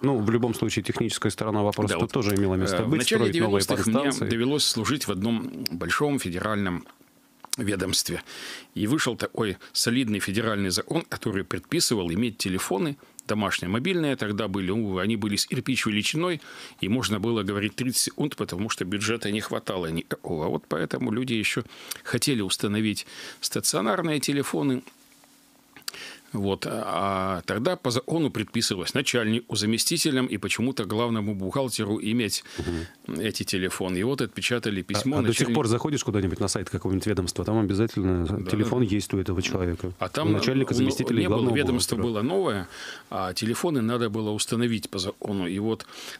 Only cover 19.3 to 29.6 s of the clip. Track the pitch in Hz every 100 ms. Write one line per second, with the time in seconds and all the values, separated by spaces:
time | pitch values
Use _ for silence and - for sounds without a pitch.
19.3 | 107 - 110 - 95 82 82 - - -
20.3 | 82 82 - - 165 165 131 127 110 127
21.3 | 113 101 - - - - - - 123 -
22.3 | 123 95 - 107 104 110 101 - - -
23.3 | - - 117 - 165 220 185 165 147 139
24.3 | 143 131 170 143 127 - - - - -
25.3 | - _ _ _ - - - - - -
26.3 | 110 98 95 - 110 104 87 98 95 95
27.3 | 90 - 98 151 175 131 117 - 165 139
28.3 | 117 104 117 - 98 85 131 147 123 110
29.3 | 117 - 107